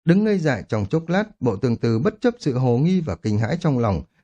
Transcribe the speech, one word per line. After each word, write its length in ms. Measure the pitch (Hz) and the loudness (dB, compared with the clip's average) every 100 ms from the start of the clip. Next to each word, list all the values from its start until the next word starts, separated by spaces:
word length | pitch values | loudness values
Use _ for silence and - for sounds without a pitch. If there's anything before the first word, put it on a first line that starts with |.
Đứng 200 | 160 185 | 2 2
ngây 140 | 214 202 | 2 0
dại 260 | 156 117 - | 0 -2 -4
trong 180 | 110 101 | -4 -2
chốc 220 | 160 165 | -4 -2
lát, 320 | 185 220 - | -2 -4 -2
Bộ 160 | 120 101 | -2 0
Tương 200 | 127 113 | -2 0
Tư 220 | 117 113 | 0 0
bất 220 | 170 - | 0 0
chấp 140 | 247 240 | -2 -2
sự 200 | 156 123 | -4 0
hồ 200 | 131 120 | 2 2
nghi 220 | 160 185 | 2 0
và 160 | 160 87 | -2 -4
kinh 220 | 107 104 | -2 0
hãi 180 | 110 170 | 0 -2
trong 180 | 160 127 | 0 0
lòng, 240 | 117 87 - _ | 0 -2 -4 _